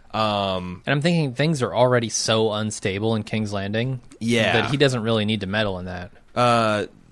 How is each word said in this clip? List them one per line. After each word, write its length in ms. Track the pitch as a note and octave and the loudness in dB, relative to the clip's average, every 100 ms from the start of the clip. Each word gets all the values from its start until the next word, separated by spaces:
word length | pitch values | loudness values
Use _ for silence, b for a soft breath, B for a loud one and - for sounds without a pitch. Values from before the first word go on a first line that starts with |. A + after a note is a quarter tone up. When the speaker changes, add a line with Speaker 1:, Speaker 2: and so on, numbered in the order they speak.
| b | b
Speaker 1:
Um, 720 | G#2+ A2 G#2 G2 F#2 F2+ F2+ - | -2 0 0 0 -2 -6 -8 -2
Speaker 2:
And 80 | |
I'm 80 | C#3 | 0
thinking 320 | D#3 E3+ D3 | 2 2 0
things 280 | A#2+ D3+ D#3 | 0 0 0
are 100 | A#2 F#2+ | 0 2
already 340 | B2+ B2 A#2 | 4 4 0
so 420 | - - A2 A2 | -2 0 2 2
unstable 600 | G#2 G#2+ - G#2+ F#2+ A2 A2 | 0 -4 -4 -4 -2 0 -2
in 80 | |
King's 280 | G#2 A2 G#2+ | -2 -4 -4
Landing 480 | G2+ G2 A2 B2 C3 - - | -4 -4 -2 -2 -4 -10 -6
Speaker 1:
Yeah. 340 | A2+ A#2 G#2 A2+ | 0 2 2 2
Speaker 2:
that 100 | - | 2
he 60 | C3+ | 2
doesn't 240 | C#3 B2+ | 2 2
really 240 | A2 A2+ G#2 | 0 0 0
need 160 | A2 | -2
to 60 | F#2+ | -2
meddle 320 | G#2 G#2+ F#2 | -2 -2 -4
in 60 | F2+ | -8
that. 260 | F2 F2+ - - A#2+ | -10 -12 -18 -10 0
Speaker 1:
Uh, 500 | A#2+ A#2 A2 G#2+ G2 - - | 2 4 2 0 -4 -10 -20